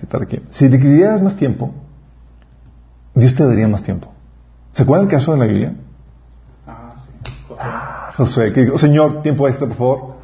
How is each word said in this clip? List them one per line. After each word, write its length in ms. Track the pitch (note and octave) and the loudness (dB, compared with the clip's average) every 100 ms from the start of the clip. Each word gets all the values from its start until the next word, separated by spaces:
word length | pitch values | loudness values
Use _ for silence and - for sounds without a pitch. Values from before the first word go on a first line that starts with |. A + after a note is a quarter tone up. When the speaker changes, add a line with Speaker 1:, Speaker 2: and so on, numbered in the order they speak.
Speaker 1:
quitar 220 | - - | -10 -8
aquí, 160 | - - - | -8 -10 -10
si 180 | - C3+ | 2 4
requerías 540 | C3 C#3 D3 G3+ G#3+ | 4 4 4 4 2
más 140 | G3 - | 0 0
tiempo, 340 | C3 - - - - - _ - - - _ _ - - _ _ - B2 | -4 -4 -8 -12 -20 -20 _ -20 -20 -20 _ _ -20 -20 _ _ -4 2
Dios 200 | B2 B2+ | 2 4
te 100 | C#3 | 2
daría 220 | G#2+ A2 | 2 0
más 160 | G2+ | -2
tiempo. 280 | - F2+ - - - - _ _ - | -6 -10 -10 -20 -20 -20 _ _ -12
¿Se 100 | - | -2
acuerdan 220 | C3 E3 G3+ | 2 2 2
el 40 | |
caso 200 | D3 D#3+ | 0 0
de 40 | D3 | 0
la 80 | A2 | 0
Biblia? 280 | G#2 - - - - - - - - - _ - | 0 -4 -8 -18 -20 -20 -20 -20 -20 -20 _ -20
Speaker 2:
Ah, 280 | - A#2+ - | -20 -20 -20
sí. 340 | - - - - - - | -20 -18 -18 -18 -20 -14
Speaker 1:
Ah, 520 | B2 - - - - - | -12 -10 -12 -14 -12 -4
Josué, 340 | B2 B2 A2 | -2 0 0
que 100 | C3 | 2
dijo, 160 | C3 C#3 | 2 2
"Señor, 420 | D3+ D3+ D3+ - | 2 4 2 0
tiempo 260 | D3+ C3+ C#3 | -4 0 0
extra, 200 | B2 B2+ | -2 -6
por 100 | G#2+ | -4
favor". 360 | B2+ C3+ - - | -2 -2 -6 -20